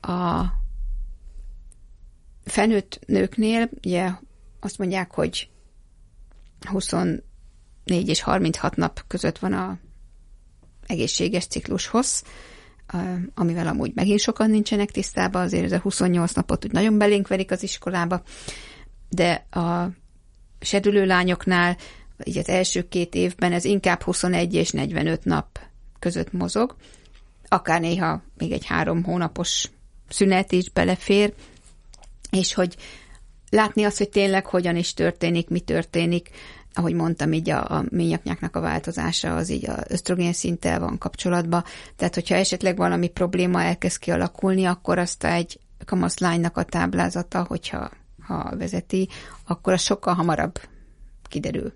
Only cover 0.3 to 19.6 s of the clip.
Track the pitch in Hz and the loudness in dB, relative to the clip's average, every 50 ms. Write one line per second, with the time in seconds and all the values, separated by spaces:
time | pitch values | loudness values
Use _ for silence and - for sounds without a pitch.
0.3 | 170 165 175 180 - - - - - - - - - - - - - - - - | 0 2 0 0 0 0 -2 -4 -6 -6 -6 -4 -4 -6 -6 -8 -10 -16 -18 -18
1.3 | - - - - - - - - - - - - - - - - - - _ - | -16 -16 -16 -16 -16 -18 -20 -20 -20 -20 -20 -20 -20 -20 -20 -20 -20 -20 _ -20
2.3 | - - - - - - 101 220 226 202 190 - - - - - - 196 190 196 | -20 -18 -14 -4 2 2 4 4 4 2 0 -2 -14 -18 -4 0 2 2 2 2
3.3 | - - 214 214 226 226 233 240 - - - 185 180 175 185 185 185 185 - - | 0 0 2 2 4 2 0 0 -2 -6 -4 -2 0 0 0 0 -2 -6 -10 -20
4.3 | - - - - - - - 202 - - 202 180 185 190 185 175 - - 160 165 | -20 -20 -20 -20 -20 -10 -10 -10 -6 -4 -4 -2 -2 -2 -4 -4 0 0 0 0
5.3 | - - - - _ - - - _ - - - - - - - - - - - | 0 -6 -10 -10 _ -20 -20 -20 _ -20 -20 -20 -20 -20 -20 -20 -20 -20 -20 -20
6.3 | - - - - - - - - 196 190 185 - - 175 180 175 160 - - - | -20 -20 -20 -20 -20 -18 -10 -4 -4 -4 -2 -2 -2 0 0 0 -2 -2 -6 -12
7.3 | - - - - - - - _ - - - - 180 175 - - 156 - - - | -20 -20 -20 -20 -20 -20 -20 _ -20 -16 -4 0 0 0 2 2 0 0 2 2
8.3 | - 190 190 160 160 - - 156 - - 175 165 - - - - - 180 - 165 | 2 4 4 2 0 0 -2 -2 0 0 -2 -2 -2 -6 -14 -8 -6 -2 -2 -2
9.3 | 165 - - 190 190 180 185 190 190 175 - - - - - - - - - - | -2 -2 -4 -2 -2 -2 -4 -6 -8 -10 -14 -20 -20 -20 -20 -20 -20 -20 -20 -20
10.3 | - - - - - - - - - - - - - 165 113 - - - 175 175 | -20 -20 -20 -20 -20 -20 -20 -20 -20 -20 -10 -6 -2 -2 -2 0 0 0 0 0
11.3 | - 180 180 - - - - - - 190 - - - 226 262 - - - - - | 0 -2 -4 -4 -8 -8 -6 -4 -4 -4 -4 0 2 2 2 2 -2 -4 -6 -8
12.3 | - - - - - - - - - - - - - 175 180 185 180 180 175 - | -20 -20 -20 -20 -20 -20 -20 -20 -20 -20 -18 -8 -6 -4 -4 -2 -4 -4 -4 -6
13.3 | - - 175 170 165 170 170 165 160 143 135 - - - 180 196 202 202 - - | -4 -2 0 0 0 0 -2 -2 -2 -2 -2 -4 -2 0 2 4 4 4 2 0
14.3 | 226 - 220 220 214 214 214 - 226 202 202 208 - - 190 - - - 180 180 | 0 2 4 4 4 4 2 2 0 0 0 0 -2 -4 -6 -4 -2 -2 -2 0
15.3 | 196 180 180 175 185 175 175 180 185 180 - 196 190 - 185 180 175 175 170 180 | 0 0 -2 0 0 0 0 2 0 0 0 -2 0 2 2 2 4 2 2 0
16.3 | - - 175 - - - - - - 170 202 220 214 208 208 202 208 202 196 - | 0 -2 0 0 0 -2 -2 0 2 2 4 4 4 6 6 6 4 4 2 0
17.3 | 196 190 190 190 190 185 - 190 - - - - 180 180 170 170 185 175 - - | 0 -2 0 -2 -2 -4 -4 -6 -8 -6 -6 -4 -2 0 0 0 -2 -4 -4 -8
18.3 | - - - - - - - - - - - - - - - - - 175 165 175 | -20 -16 -14 -14 -14 -14 -16 -18 -20 -20 -20 -20 -20 -20 -12 -8 0 2 4 4
19.3 | 170 - - - - 180 | 4 0 -2 -6 -4 -2